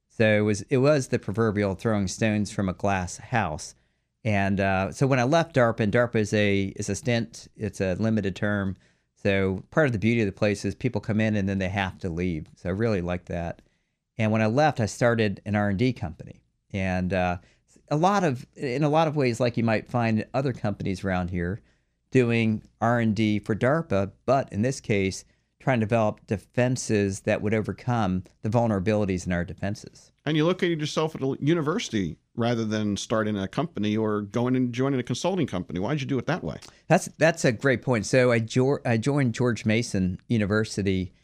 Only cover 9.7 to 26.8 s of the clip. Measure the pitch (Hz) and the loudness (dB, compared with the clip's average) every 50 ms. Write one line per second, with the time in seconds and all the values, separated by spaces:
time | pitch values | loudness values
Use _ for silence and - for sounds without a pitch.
9.7 | - - - 135 117 104 98 110 120 117 110 98 92 - 110 104 101 98 - 101 | 0 0 2 2 0 0 2 2 2 2 0 -2 0 0 0 0 0 0 -2 -6
10.7 | 95 - - - - 104 - - 107 107 110 110 107 107 98 98 98 98 95 90 | -6 -2 -4 -4 -4 -4 -4 -2 0 0 2 2 0 0 0 0 -2 -2 -2 -2
11.7 | 95 101 98 92 - - - 95 80 85 90 92 85 76 80 - - _ - 90 | -2 -2 -2 -2 -4 -8 -8 -6 -4 -2 -2 -2 -2 -4 -6 -10 -18 _ -6 -4
12.7 | 92 98 113 117 107 92 87 87 90 90 - - 87 87 85 85 - - _ _ | -2 -2 0 0 0 0 -2 -2 -4 -6 -6 -8 -8 -6 -6 -6 -8 -10 _ _
13.7 | _ _ _ _ _ _ _ _ _ - 113 107 107 110 110 107 110 131 151 156 | _ _ _ _ _ _ _ _ _ -2 -2 0 2 2 0 2 2 2 2 2
14.7 | 135 - 113 98 - - 131 120 117 113 110 107 98 - - 107 101 104 104 101 | 2 0 -2 -2 0 0 2 2 4 4 2 0 0 -4 -6 -2 -2 0 0 0
15.7 | 98 92 120 131 120 - - 80 80 - - - - - _ _ _ _ _ _ | 0 0 0 0 0 -2 -8 -10 -10 -12 -16 -20 -20 -20 _ _ _ _ _ _
16.7 | - 101 95 95 90 92 92 90 98 92 90 90 87 87 - _ _ _ _ _ | -6 -4 -2 -2 -2 -2 -2 0 0 0 0 0 -2 -4 -8 _ _ _ _ _
17.7 | _ - _ _ 147 151 165 190 208 202 185 160 127 123 135 - _ - - 139 | _ -20 _ _ -2 0 2 2 2 2 2 0 -2 -2 -8 -16 _ -8 -6 -4
18.7 | 120 135 156 147 147 160 165 160 143 151 135 123 117 113 127 120 - - 117 113 | -2 0 0 2 2 2 2 2 2 0 0 0 2 0 -2 -2 0 0 0 0
19.7 | 110 107 - - - 123 117 113 110 110 - - - 127 139 139 113 - - 107 | 0 0 -2 -2 -2 0 0 2 0 0 -2 -2 -4 -2 -2 -2 -4 -4 -4 -6
20.7 | 98 - - - 95 90 - 98 92 90 90 87 92 90 85 87 95 110 - _ | -4 -4 -4 -4 -4 -4 -2 -2 -2 -2 -2 -4 -4 -4 -4 -4 -4 -6 -10 _
21.7 | _ _ _ _ _ _ _ _ - 131 123 117 117 117 113 113 110 107 - - | _ _ _ _ _ _ _ _ 2 2 4 4 2 2 2 2 0 -2 -6 -12
22.7 | _ _ 104 117 120 120 117 113 104 101 110 107 107 104 - - 113 92 117 123 | _ _ 0 2 2 2 2 0 2 2 2 2 2 0 0 -2 -2 0 2 2
23.7 | 147 165 160 - - 95 98 98 - _ _ - 127 139 120 - - 98 113 131 | 2 0 0 0 0 0 0 -2 -6 _ _ 0 2 2 0 -2 -2 0 0 0
24.7 | 135 - - - 113 101 95 95 92 - - _ _ _ _ _ _ _ - - | -2 -4 -4 -2 0 0 0 0 -2 -6 -12 _ _ _ _ _ _ _ -2 0
25.7 | 131 120 110 101 120 117 110 107 104 - - - 120 120 - _ _ - 123 127 | 0 0 0 2 2 2 2 2 0 -4 -6 -6 -6 -6 -6 _ _ 0 2 2
26.7 | 127 123 | 2 -2